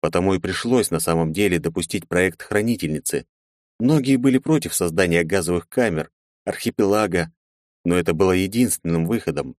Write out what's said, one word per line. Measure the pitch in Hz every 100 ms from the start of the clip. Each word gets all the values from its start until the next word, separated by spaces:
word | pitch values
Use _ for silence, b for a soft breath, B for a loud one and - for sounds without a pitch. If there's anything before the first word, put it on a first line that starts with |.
Потому | 80 87 92
и | 92
пришлось | 87 92 117 127 104
на | 80
самом | 82 82 82
деле | 78 104 85
допустить | 78 82 87 101 -
проект | 90 92 85
Хранительницы. | - 104 110 110 80 76 - - - _ _ _ _ _
Многие | 120 156 127 135
были | 131 131
против | - 156 165
создания | - 90 82 92 85
газовых | 82 98 82 87 -
камер, | - 120 78 76 _ _ _
архипелага, | - - - - 101 104 107 87 82 _ _ _ _ _
но | 87 90
это | 85
было | 80 95
единственным | 92 95 110 120 - 82 82 82
выходом | 117 - 73 - -